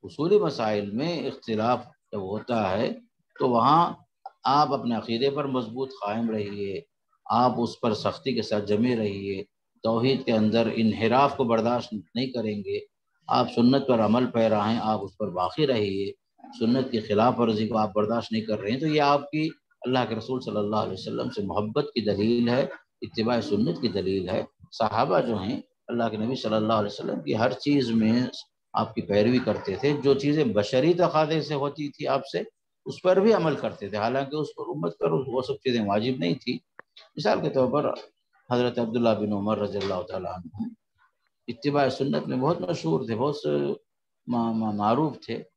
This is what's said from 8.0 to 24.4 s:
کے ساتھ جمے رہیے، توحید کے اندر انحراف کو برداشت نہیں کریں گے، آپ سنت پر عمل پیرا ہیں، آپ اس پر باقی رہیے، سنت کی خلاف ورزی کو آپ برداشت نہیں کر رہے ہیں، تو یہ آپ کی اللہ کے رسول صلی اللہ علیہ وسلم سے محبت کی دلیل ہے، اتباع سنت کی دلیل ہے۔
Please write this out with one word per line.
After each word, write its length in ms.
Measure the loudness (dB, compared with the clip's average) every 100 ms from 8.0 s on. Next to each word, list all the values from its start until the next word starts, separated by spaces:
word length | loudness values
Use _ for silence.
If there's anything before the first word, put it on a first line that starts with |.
| -2 -4 -4
کے 80 | -4
ساتھ 240 | -2 -2 0
جمے 300 | 2 2 2
رہیے، 480 | -2 -4 -6 -6 -8 _ _ _
توحید 420 | 0 2 2 0 2
کے 60 |
اندر 360 | 2 4 2 0 2
انحراف 600 | 0 2 2 4 4 2
کو 60 |
برداشت 500 | 0 2 2 0 -4
نہیں 380 | -12 -8 -4 -4
کریں 260 | -4 -4 -4
گے، 160 | -4 -6 -8 _ _ _ -2
آپ 200 | 0 2 4
سنت 320 | 6 4 4
پر 120 | 2
عمل 260 | 4 4 2
پیرا 400 | 2 2 2 2
ہیں، 80 | 0
آپ 180 | 0 -2
اس 140 | -4 _
پر 120 | -6
باقی 380 | -2 -4 0 0
رہیے، 440 | 2 0 -2 -6 -8 _ _ -20 -2
سنت 320 | 2 2 2
کی 80 | -2
خلاف 400 | 0 4 4 4
ورزی 280 | 2 2 0
کو 100 | 0
آپ 160 | 0
برداشت 380 | 0 0 -2 -2
نہیں 100 | -4
کر 180 | -2 -4
رہے 120 | -2
ہیں، 80 | -2
تو 80 | 0
یہ 140 | 2
آپ 300 | 4 2 0
کی 180 | -4 -4 -6 _ _
اللہ 180 | -2 0 0
کے 60 | -4
رسول 260 | -6 -6
صلی 160 | -4 -4
اللہ 180 | -2 -2
علیہ 180 | -2
وسلم 360 | -6 -8 -6 -6
سے 120 | -6
محبت 440 | -4 -4 -2 -2 -2
کی 80 | -4
دلیل 480 | -2 0 2 2 2
ہے، 160 | 2 0 -6 _ _
اتباع 380 | -10 -4 0 0
سنت 400 | 0 0 0 -2
کی 60 | -4
دلیل 420 | -4 -2 -2 -2
ہے۔ 140 | -4